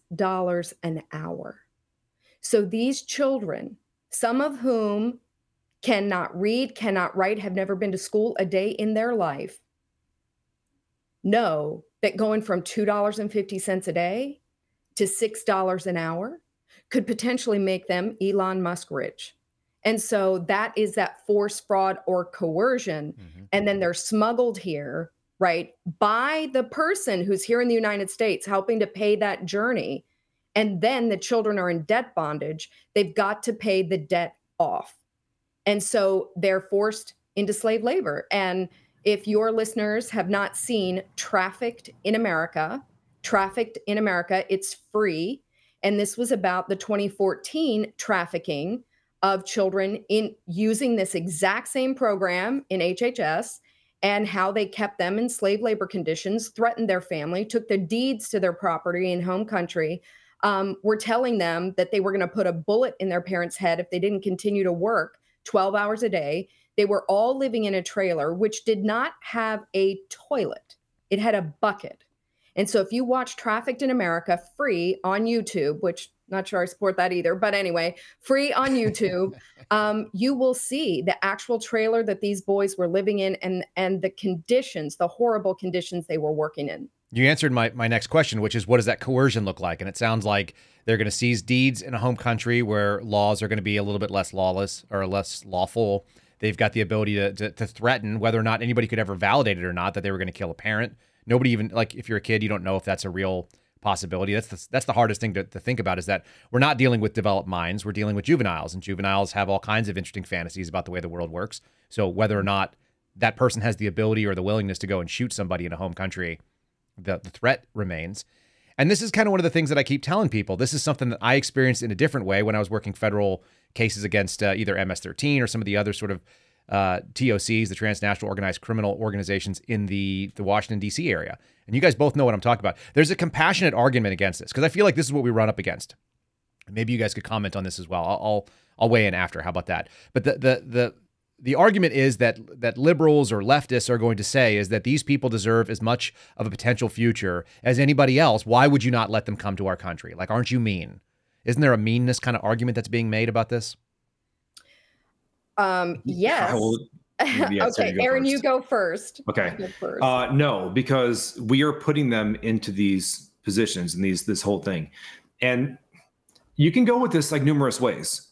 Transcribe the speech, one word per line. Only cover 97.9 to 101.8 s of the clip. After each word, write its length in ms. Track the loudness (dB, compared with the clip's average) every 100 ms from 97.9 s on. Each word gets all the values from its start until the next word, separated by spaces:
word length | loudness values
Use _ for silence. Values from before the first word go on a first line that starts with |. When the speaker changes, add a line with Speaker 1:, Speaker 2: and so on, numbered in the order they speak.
| 0 -2 -2
Speaker 2:
whether 200 | 0 2
or 40 |
not 200 | 0 0
anybody 240 | 0 0 0
could 120 | 0
ever 140 | -2
validate 460 | 0 2 4 4 0
it 40 |
or 100 | -2
not, 200 | -2 -2
that 80 | -2
they 80 | -4
were 80 | -4
gonna 140 | -4
kill 180 | -6 -8
a 60 | -6
parent. 420 | -4 -2 -4 -8 _ _ 0
Nobody 200 | 4 4
even, 180 | 2 0
like, 200 | 0